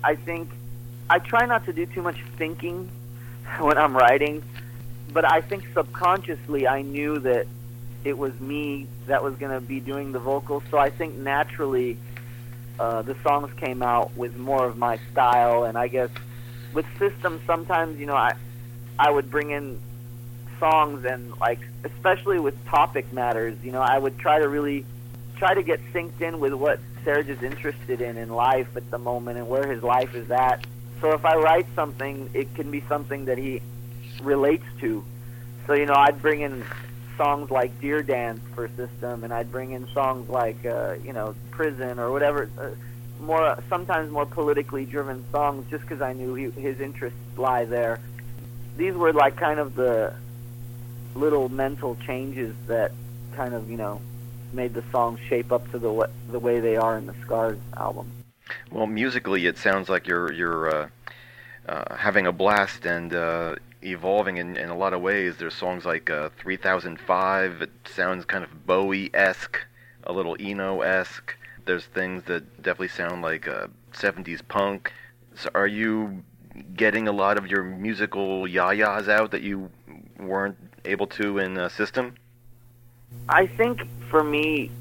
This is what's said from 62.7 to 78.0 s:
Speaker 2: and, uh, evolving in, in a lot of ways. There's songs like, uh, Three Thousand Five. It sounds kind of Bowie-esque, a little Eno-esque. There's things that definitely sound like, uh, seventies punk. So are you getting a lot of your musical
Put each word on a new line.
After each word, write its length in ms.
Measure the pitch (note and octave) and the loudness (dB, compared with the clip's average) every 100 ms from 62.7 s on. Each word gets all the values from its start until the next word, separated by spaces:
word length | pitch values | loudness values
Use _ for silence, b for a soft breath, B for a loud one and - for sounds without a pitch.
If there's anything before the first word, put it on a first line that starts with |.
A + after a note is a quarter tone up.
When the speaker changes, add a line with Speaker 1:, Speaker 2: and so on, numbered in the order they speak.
| - F2 | -2 -2
Speaker 2:
and, 280 | E2+ E2+ | -2 -2
uh, 420 | E2+ E2+ E2 E2 D2 - - | -2 0 0 -2 -6 -10 -14
evolving 540 | F#2+ F2+ F2+ G2+ F#2+ F2+ | -8 -4 2 2 2 -2
in, 200 | F2 F2 | -4 -4
in 120 | E2 | -4
a 80 | F2 | 0
lot 160 | F#2+ | 0
of 80 | F#2 | 0
ways. 360 | F#2 G2+ F#2 D#2 | 0 2 0 -2
There's 160 | E2 | -8
songs 320 | - F2+ F2+ E2+ | -4 -4 -4 -2
like, 240 | D#2+ - | -2 -2
uh, 200 | D2+ D#2 - | -2 -4 -6
Three 200 | G2 F#2 | -6 -2
Thousand 420 | F#2+ F#2 F2 E2 | 0 0 -2 -10
Five. 640 | - F#2 F#2+ G2 F#2+ E2+ | 0 2 4 2 0 -2
It 100 | E2 - - | -10 -10 -12
sounds 400 | - F#2 F#2 E2+ | -2 -2 -2 -4
kind 180 | F#2+ | -6
of 220 | E2+ D#2 F#2 | -6 -12 2
Bowie-esque, 920 | F#2 G2 G2 G2 - G2 F#2 - - - b b b - | 2 4 0 0 4 4 2 -6 -6 -8 b b b -6
a 80 | |
little 220 | F2+ E2+ - | -4 -2 -4
Eno-esque. 960 | G2 G2+ F#2+ F#2+ - F#2+ F2+ - - - B B - | -6 -4 -2 0 2 2 0 -8 -12 -12 B B -2
There's 200 | F2+ - | -2 -2
things 380 | F#2+ F#2 F#2 | -4 -4 -6
that 380 | F2 F2 D2+ - | -4 -4 -4 -6
definitely 280 | F#2 F2+ F#2 | -2 -2 -4
sound 320 | - F2 F2+ | -4 -4 -2
like, 260 | E2 D#2+ E2 | -2 -2 -4
uh, 200 | A1+ G1+ - - | -6 -8 -14 -20
seventies 480 | - G2+ F#2+ E2+ E2 | -2 -2 -2 -8 -10
punk. 500 | - G#2 G2 G2 - B B _ _ - | -4 0 0 -2 -8 B B _ _ -10
So 140 | - | -2
are 140 | F#2 G2+ | 2 2
you 560 | G#2 A2+ A2 G#2+ F#2+ - - - - - F#2 | 2 0 0 -2 -6 -14 -20 -20 -18 -14 2
getting 320 | A2 G#2 A2 | 4 4 0
a 40 | |
lot 260 | G2+ G2 G#2 | 2 4 4
of 100 | F#2 | 2
your 160 | G2 | 0
musical 800 | F#2 F#2 G#2 G2+ | 0 -4 -4 -2